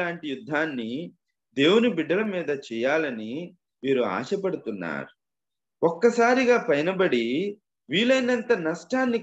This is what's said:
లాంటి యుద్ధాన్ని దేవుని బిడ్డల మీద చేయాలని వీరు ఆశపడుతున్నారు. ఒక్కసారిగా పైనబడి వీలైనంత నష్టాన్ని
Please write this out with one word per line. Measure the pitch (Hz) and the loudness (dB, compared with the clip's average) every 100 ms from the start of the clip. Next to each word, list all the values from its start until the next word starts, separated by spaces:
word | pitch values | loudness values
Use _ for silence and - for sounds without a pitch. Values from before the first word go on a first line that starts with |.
లాంటి | 175 170 151 | -4 -6 -8
యుద్ధాన్ని | 131 113 151 160 127 110 131 180 _ _ _ _ - | -10 -4 -2 -2 -4 -8 -8 -10 _ _ _ _ 2
దేవుని | 147 220 233 165 | 4 6 4 0
బిడ్డల | 147 180 220 | -2 0 -2
మీద | 180 151 139 - | -4 -4 -6 -6
చేయాలని | 117 127 156 151 113 110 143 180 _ _ _ | -2 0 0 -2 -6 -8 -10 -12 _ _ _
వీరు | 131 127 110 95 | -2 0 0 -2
ఆశపడుతున్నారు. | 127 190 185 156 117 101 85 71 65 _ _ _ _ _ _ - | -4 -4 -4 -6 -8 -8 -6 -8 -10 _ _ _ _ _ _ -2
ఒక్కసారిగా | 165 165 233 233 233 254 240 240 165 | -2 4 2 4 4 4 4 4 4
పైనబడి | 143 165 185 180 123 117 139 202 - _ _ - | 2 2 2 2 2 0 -2 -2 -8 _ _ -4
వీలైనంత | 175 240 262 247 247 220 | 0 4 2 2 0 0
నష్టాన్ని | 214 160 175 - 262 254 233 | 0 0 -4 -4 -2 0 0